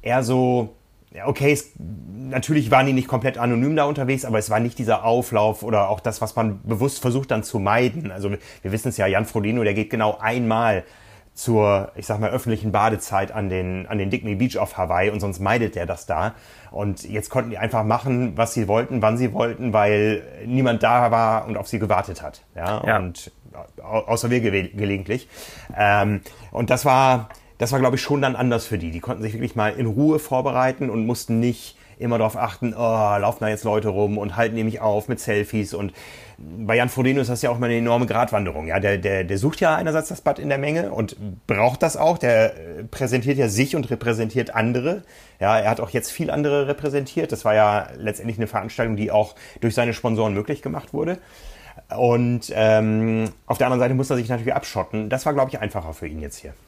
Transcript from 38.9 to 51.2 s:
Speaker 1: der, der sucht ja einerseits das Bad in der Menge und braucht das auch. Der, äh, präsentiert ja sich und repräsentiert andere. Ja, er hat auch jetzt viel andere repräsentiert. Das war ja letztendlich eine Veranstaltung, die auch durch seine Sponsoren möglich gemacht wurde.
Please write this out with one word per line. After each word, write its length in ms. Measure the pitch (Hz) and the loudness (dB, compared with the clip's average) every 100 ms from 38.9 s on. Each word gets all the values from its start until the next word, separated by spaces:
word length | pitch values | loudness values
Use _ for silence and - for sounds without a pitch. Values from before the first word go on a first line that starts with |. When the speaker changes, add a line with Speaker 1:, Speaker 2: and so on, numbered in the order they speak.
| 98 | 2
Speaker 1:
der, 240 | 98 98 | 0 0
der 160 | 90 98 | 0 0
sucht 220 | 131 - | 0 2
ja 160 | 175 160 | 2 2
einerseits 320 | 170 156 156 | 0 -2 -4
das 120 | 175 | -4
Bad 200 | - 139 | -2 -2
in 80 | 147 | -2
der 100 | 139 | -2
Menge 320 | 139 160 196 | 0 -2 -2
und 260 | 113 110 - 104 92 - | -2 -4 -4 -12 -12 -2
braucht 380 | 101 117 131 | 2 2 4
das 120 | 165 - | 0 2
auch. 220 | 156 170 | 2 2
Der, 380 | 123 113 110 - | 4 6 4 2
äh, 280 | 82 82 113 | -12 -12 -12
präsentiert 480 | - 131 123 117 139 | -4 0 0 0 2
ja 80 | 123 | 2
sich 300 | 101 135 165 | 2 0 0
und 120 | 120 | -2
repräsentiert 680 | 117 120 113 113 117 120 113 | -2 -2 0 0 -2 -2 0
andere. 480 | 110 123 135 190 - - - - | 0 0 0 -4 -8 -20 -20 -2
Ja, 180 | 95 110 | 2 4
er 140 | 104 | 2
hat 80 | 113 | 0
auch 100 | 107 | -2
jetzt 200 | 123 - | -4 -4
viel 220 | - 156 | -4 -2
andere 340 | 147 147 143 139 | 0 2 2 0
repräsentiert. 640 | 143 147 143 135 - 123 | -2 -2 -2 -2 -4 -4
Das 140 | 110 | -2
war 100 | 113 | 2
ja 320 | 107 107 104 62 64 | 6 6 4 -2 -6
letztendlich 420 | 104 104 113 104 | -6 -6 -6 -4
eine 100 | 110 | -4
Veranstaltung, 480 | 110 95 - 117 104 | -4 -6 -4 -2 -2
die 160 | 110 | 2
auch 240 | 107 107 - - - | 2 0 -4 -20 -4
durch 140 | 120 | -2
seine 200 | 110 120 | 2 0
Sponsoren 400 | 113 120 110 110 | 0 -2 0 0
möglich 280 | 98 104 143 | 0 -2 -6
gemacht 300 | 135 151 - | -4 -8 -8
wurde. 260 | 147 165 180 | -6 -4 -6